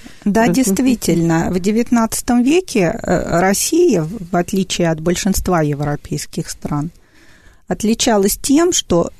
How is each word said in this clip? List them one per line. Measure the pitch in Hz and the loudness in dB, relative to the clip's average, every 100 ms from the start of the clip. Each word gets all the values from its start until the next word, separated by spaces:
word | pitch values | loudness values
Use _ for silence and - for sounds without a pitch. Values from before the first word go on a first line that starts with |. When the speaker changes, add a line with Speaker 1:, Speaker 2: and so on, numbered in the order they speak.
| - - | -20 -6
Speaker 1:
Да, | 208 196 | 0 2
Speaker 2:
Просто | 233 262 | 2 2
Speaker 1:
действительно, | 220 196 254 220 - 165 165 165 156 | 2 2 2 0 0 2 2 2 0
в | 180 | -2
девятнадцатом | 190 220 240 233 220 - - 240 | 0 0 0 0 0 -4 0 2
веке, | 247 349 370 220 170 - | 2 2 0 0 0 -2
э, | - - - 170 | -2 -2 0 0
Россия, | 190 202 - 330 359 180 | 2 0 0 2 4 2
в | 156 226 170 180 | -2 -8 -4 -2
отличие | 175 196 185 - 170 | 0 -2 -2 0 0
от | 156 | 0
большинства | 165 180 196 - - 175 | -2 -2 -2 -2 0 0
европейских | 147 143 147 147 - 147 - 170 - | 0 -2 -4 -4 -6 -8 -8 -8 -8
стран, | - - 147 165 - _ - - - - - - | -10 -6 -4 -4 -10 _ -20 -20 -20 -20 -14 -8
отличалась | 180 208 226 247 208 202 - | -2 0 0 2 2 2 0
тем, | - 285 349 | 2 4 4
что | - - 170 - | 0 0 0 0